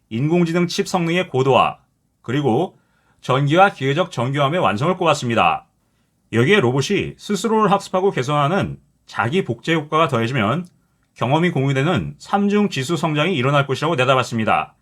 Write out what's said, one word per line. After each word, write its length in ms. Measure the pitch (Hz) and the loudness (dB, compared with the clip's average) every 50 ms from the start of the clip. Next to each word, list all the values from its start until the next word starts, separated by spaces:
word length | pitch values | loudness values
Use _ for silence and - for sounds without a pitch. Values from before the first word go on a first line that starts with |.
| _ - | _ -8
인공지능 560 | 110 117 139 156 170 175 175 165 165 175 175 | -4 -2 0 2 2 2 2 2 0 0 -2
칩 200 | 175 - 196 196 | -2 -2 -4 -4
성능의 420 | - - 180 170 165 170 180 180 - | -2 -2 -2 0 0 0 -2 -2 -2
고도화, 500 | - 190 131 135 123 104 82 73 - - _ _ _ _ _ _ _ _ | -2 0 2 4 4 4 4 2 -2 -8 _ _ _ _ _ _ _ _
그리고 560 | - 120 113 101 98 113 110 139 180 190 - _ _ _ _ _ _ _ _ _ | -8 -6 -4 -2 0 0 0 0 -2 -4 -8 _ _ _ _ _ _ _ _ _
전기와 460 | - - 127 139 143 139 156 180 196 202 | -4 -2 0 0 2 2 4 4 4 4
기계적 440 | 196 - 135 139 139 170 185 180 | 2 -2 -4 -2 0 -2 -2 -4
정교함의 480 | - 127 120 131 139 147 139 135 165 185 | -4 -4 -4 -2 0 0 0 0 0 0
완성을 360 | 139 95 101 104 143 175 185 | 0 0 0 0 0 -2 0
꼽았습니다. 720 | 175 175 160 143 - 127 120 113 104 92 - 78 - - _ _ _ _ _ _ _ _ _ _ _ _ - | 0 2 0 0 0 -2 -2 0 0 0 0 -2 -6 -10 _ _ _ _ _ _ _ _ _ _ _ _ -2
여기에 280 | 110 113 123 165 208 208 | 0 2 4 4 4 4
로봇이 560 | 123 120 127 143 139 - 202 151 82 71 - - | 4 2 0 0 0 0 -2 -2 -2 -4 -8 -10
스스로를 520 | - - 208 - - 214 220 220 214 175 | -6 -4 -4 -2 -2 0 0 2 2 2
학습하고 420 | 202 196 - - - 185 190 202 | 2 0 -2 -2 -2 0 0 0
개선하는 640 | 143 147 120 139 151 147 143 143 190 190 - 143 139 - _ _ _ _ _ | 0 -2 -2 -2 0 0 0 0 0 -2 -4 -4 -8 -12 _ _ _ _ _
자기 400 | - - - 101 120 156 190 190 | -8 -4 -2 -2 0 0 -2 -2
복제 300 | - 117 - - 165 165 | -2 -6 -6 -2 -2 -2
효과가 340 | 160 147 151 156 156 165 156 | -2 -2 -2 0 0 0 2
더해지면 580 | 127 113 117 113 139 123 101 104 139 175 180 - _ _ _ _ _ _ _ _ _ | 0 0 -2 -2 -2 -2 0 0 -2 -2 -6 -10 _ _ _ _ _ _ _ _ _
경험이 340 | - 117 123 143 160 175 175 | -6 -2 0 0 2 0 0
공유되는 640 | - 139 135 139 135 131 139 175 180 107 78 71 73 | 0 0 0 0 0 0 0 0 0 -2 -4 -6 -10
삼 320 | - - - 208 202 202 202 202 208 208 190 | -14 -8 -4 -2 0 0 2 2 2 0 0
지수 260 | - 139 127 147 170 | -2 -4 -4 -4 -4
성장이 400 | 156 165 160 151 147 151 185 190 | -2 -2 -2 -2 0 0 0 0
일어날 300 | 127 120 139 147 143 139 | 0 0 2 2 0 0
것이라고 300 | 135 131 - 147 165 170 | 0 -2 -2 -2 -2 0
내다봤습니다. 800 | 123 127 131 135 131 113 - 120 113 110 101 87 78 76 - _ _ | 2 2 2 2 2 2 0 -2 -2 0 0 0 0 -2 -4 _ _